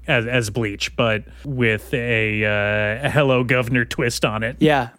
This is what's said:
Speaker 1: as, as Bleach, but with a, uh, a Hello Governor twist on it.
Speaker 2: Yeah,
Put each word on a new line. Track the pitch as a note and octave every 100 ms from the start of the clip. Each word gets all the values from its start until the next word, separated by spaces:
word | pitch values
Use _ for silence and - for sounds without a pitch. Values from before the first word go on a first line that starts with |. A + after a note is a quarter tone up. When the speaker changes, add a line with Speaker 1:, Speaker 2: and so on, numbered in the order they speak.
| -
Speaker 1:
as, | B2+ A2+
as | B2+ G#2+
Bleach, | A#2 A2 G2 -
but | - A#2 G#2+ - -
with | C#3+ B2+ A#2 G#2+ -
a, | B2 A#2+ A2+ A2 G#2+
uh, | G#2+ G#2 G2+ G#2 G#2 A2+ C#3
a |
Hello | D3 C#3 B2+
Governor | B2 B2+ A#2 B2+
twist | A#2 - A#2+ -
on | A#2+ G#2+
it. | A2+ -
Speaker 2:
Yeah, | D3+ C#3 A#2